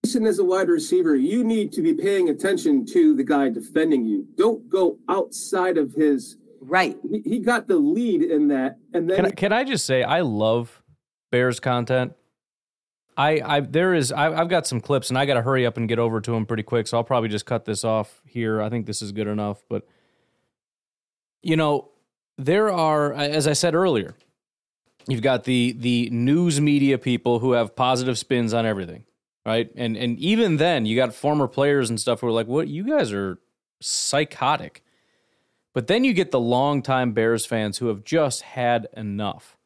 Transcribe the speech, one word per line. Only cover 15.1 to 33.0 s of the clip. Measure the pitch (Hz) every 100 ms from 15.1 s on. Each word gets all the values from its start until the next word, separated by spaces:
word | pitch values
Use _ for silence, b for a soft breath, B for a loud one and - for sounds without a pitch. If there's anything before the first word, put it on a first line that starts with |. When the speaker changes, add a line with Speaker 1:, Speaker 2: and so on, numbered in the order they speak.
Speaker 3:
and | 127
I | 139
gotta | 127
hurry | 113 131
up | 120 113
and | 113
get | 117
over | 117 113
to | 107
'em | 117
pretty | 107 110
quick, | 107 120 107
so | 117
I'll |
probably | 113 123 113
just | 104 -
cut | 117 -
this | 104
off | 117 110 104 - _
here. | 120 113 110
I | 107
think | 120 110
this | 101
is | 107
good | 101 104
enough, | 104 104 98 _
but, | 104 - _ _ _ _ _ _ _ _ _ _ _ _ _ _ _
you | 175 160
know, | 156 143 - _ _ _ _ -
there | 135 190 214
are, | 180 160 151 147
as | 135 143 156 151
I |
said | 147 175
earlier, | 160 185 123 90 - _ _ _ _ _ _ _ _ -
you've | 127
got | 131 123
the, | - 123 120 123
the | 123 120 117
news | 120 123 156 175 143
media | 147 143 139 131
people | 139 120 123 120
who | 127
have | 120 110 -
positive | 127 127 127 113
spins | - 127 113
on | 117 113
everything, | 98 87 80 - _ _ _ 110
right? | 113 110 -
And, | 120 110
and | 123 120
even | 156 220 220 151
then, | 165 156
you | 107 113
got | 127
former | - 147 151 131
players | - 139 143 117
and | 113
stuff | - 117
who | 120
are |
like, | 113 113
"What? | 135 151
You | 147
guys | 214 302